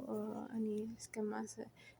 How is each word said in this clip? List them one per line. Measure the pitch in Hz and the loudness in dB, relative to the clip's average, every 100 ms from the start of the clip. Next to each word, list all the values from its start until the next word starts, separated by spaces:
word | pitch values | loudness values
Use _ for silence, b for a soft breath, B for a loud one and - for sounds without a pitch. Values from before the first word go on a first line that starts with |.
| 262 | 4
እ፣ | 214 214 214 220 | 2 2 -2 -2
እኔ | 226 214 214 220 | 2 4 4 0
እስከማስ-፣ | 233 - 226 208 214 220 - - B B | -4 -4 0 2 2 -2 -4 -6 B B